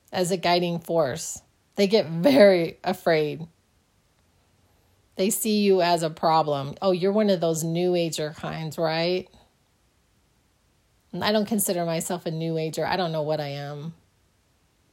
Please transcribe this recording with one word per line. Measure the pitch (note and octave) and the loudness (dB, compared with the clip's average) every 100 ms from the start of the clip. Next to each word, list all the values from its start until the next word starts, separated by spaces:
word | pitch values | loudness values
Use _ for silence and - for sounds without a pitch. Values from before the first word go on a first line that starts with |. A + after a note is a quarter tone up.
| _ | _
as | F3+ F3 | -4 -2
a | F#3 | 0
guiding | F3 F3 F3 E3+ | 2 2 2 -2
force. | - E3 C#3 D#3+ - - _ _ _ | -2 0 0 -2 -10 -14 _ _ _
They | - G3+ | 0 2
get | A3 D3+ | 2 2
very | E3 C#4 C4 G3+ F3+ E3 - | 0 4 8 8 6 0 -6
afraid. | F3 F#3+ - D#3 D3+ C#3+ E3 _ _ _ _ _ _ _ _ _ _ _ _ _ _ _ _ - | -6 -2 0 0 0 -6 -14 _ _ _ _ _ _ _ _ _ _ _ _ _ _ _ _ -2
They | F#3+ | -2
see | - A3 G#3 | 0 0 2
you | G3+ F#3 | 4 4
as | F3 E3+ | 4 2
a | E3 | 0
problem. | D#3+ E3+ D#3+ D3+ C#3+ C#3 - | -2 2 4 2 -2 -6 -4
"Oh, | G3 | -2
you're | F3+ F#3+ | 0 0
one | G#3 G#3 | 2 2
of | F#3 | 2
those | E3 D#3+ | 0 0
New | E3 E3 F3+ F3+ | -2 -2 0 0
Ager | E3 D3 D3+ D#3 | -2 -4 -8 -8
kinds, | D#3 D#3 D#3+ D#3+ | -10 -8 -8 -4
right?" | E3 D#3+ E3+ F#3 - - _ _ _ _ _ _ _ _ _ _ _ _ _ _ _ _ _ | -2 0 -2 -2 -6 -18 _ _ _ _ _ _ _ _ _ _ _ _ _ _ _ _ _
And | F3 | -6
I | G3+ | -2
don't | G#3+ G#3 | 0 0
consider | G#3 G3+ F3 | -2 -2 -2
myself | E3+ E3 F3 F3 F3 | -2 -4 -4 -6 -6
a | |
New | D#3+ E3 D#3+ | -6 -4 -4
Ager. | D#3+ D#3 D3+ | -4 -4 -4
I | F#3 | -2
don't | E3+ | -2
know | D#3+ | -4
what | D3+ D#3 | -2 -4
I | C#3+ | -6
am. | C#3+ C#3+ D3 D#3+ E3 _ _ _ _ _ _ _ _ _ | -8 -10 -12 -12 -14 _ _ _ _ _ _ _ _ _